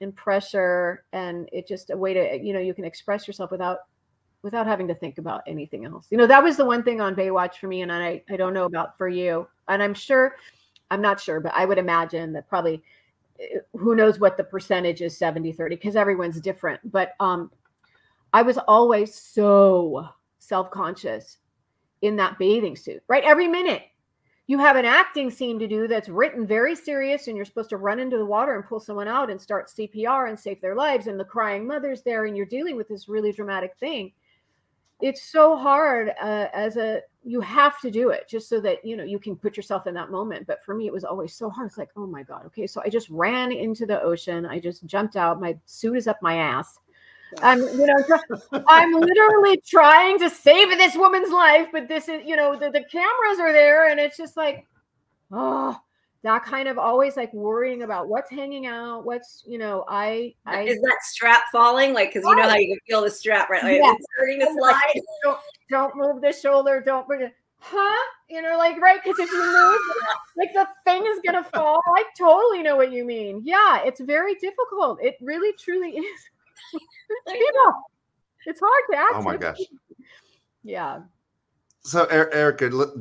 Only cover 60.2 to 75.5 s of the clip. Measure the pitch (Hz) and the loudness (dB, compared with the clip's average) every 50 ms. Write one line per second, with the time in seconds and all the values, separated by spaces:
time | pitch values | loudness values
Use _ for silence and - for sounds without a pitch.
60.2 | 240 240 - _ _ - 165 196 208 220 247 214 233 254 254 - - - - - | -8 -8 -12 _ _ -8 -6 -4 -2 -2 0 2 2 2 2 -2 -4 -12 -8 0
61.2 | 233 233 233 240 - - - 233 240 240 247 262 269 277 262 226 196 - - - | 4 6 6 6 4 2 2 4 4 4 6 4 2 2 2 0 0 0 -2 -2
62.2 | 185 202 - - 220 220 214 208 202 175 196 185 - - 226 214 208 208 208 - | 4 4 6 6 6 6 4 4 4 2 -2 -6 -4 -2 0 0 0 0 -2 -4
63.2 | - 214 214 202 185 - 190 180 - 180 285 285 294 - - - - - - 262 | -2 0 2 2 2 0 0 -2 2 2 4 6 6 6 4 4 -2 -10 -4 -2
64.2 | 262 262 277 277 269 302 311 294 262 262 - 269 285 605 587 - - - 622 605 | -2 -2 0 0 0 0 2 2 4 4 4 4 2 0 0 -2 -4 -10 -12 -4
65.2 | 571 571 554 - - 587 - _ _ _ 262 269 277 277 277 277 285 285 285 254 | -2 -2 -2 -2 -8 -18 -20 _ _ _ -2 -2 -2 -2 -4 -2 -2 -2 -2 0
66.2 | 247 285 311 - - 277 277 277 277 277 269 269 - 269 269 262 262 269 285 269 | -2 -2 -2 -2 -2 2 2 2 4 2 0 0 0 -2 -4 -4 -4 -6 -6 -6
67.2 | 254 240 - _ _ _ _ _ _ - - 403 392 403 427 466 523 523 - _ | -6 -8 -10 _ _ _ _ _ _ -8 -4 -2 0 0 0 -2 -4 -6 -10 _
68.2 | _ _ 330 320 330 330 330 330 330 339 330 339 330 370 381 392 - 370 370 - | _ _ -14 -10 -6 -4 -2 0 0 0 0 4 6 6 6 6 2 -4 -4 -2
69.2 | 349 349 359 349 349 349 349 349 359 392 415 453 - 370 320 - - - - - | -4 -4 -2 -2 -2 2 4 6 6 6 6 4 0 -2 -6 -6 -4 -4 -6 -6
70.2 | - _ _ 330 370 339 349 392 392 381 - - _ 370 359 370 415 440 427 381 | -8 _ _ -4 -4 -2 0 0 0 0 -2 -4 _ 0 0 0 0 -2 -4 -4
71.2 | 339 349 349 359 330 - - 240 208 302 302 330 - 349 339 381 440 - - - | -4 -2 -2 -2 -4 -4 -4 -2 0 2 2 2 2 4 2 2 2 0 -6 0
72.2 | 359 339 311 370 440 480 427 359 320 302 285 269 262 262 254 247 240 240 240 226 | 6 6 6 6 6 2 2 2 0 0 2 4 2 2 0 -6 -6 -6 -6 -8
73.2 | 214 202 196 208 220 285 349 392 427 403 359 - - 254 254 - 262 254 294 311 | -8 -8 -10 -10 -6 0 4 4 6 6 6 4 2 -4 -6 -6 -6 -2 -2 0
74.2 | 349 403 392 392 - 370 392 - 403 - 392 392 370 269 214 - - 254 277 - | 0 0 -4 -4 -6 -10 -4 -4 -6 -4 -2 -2 -2 -2 -2 -2 -4 -4 -4 -4
75.2 | 247 262 302 339 370 427 | -10 -10 -6 -4 -4 -4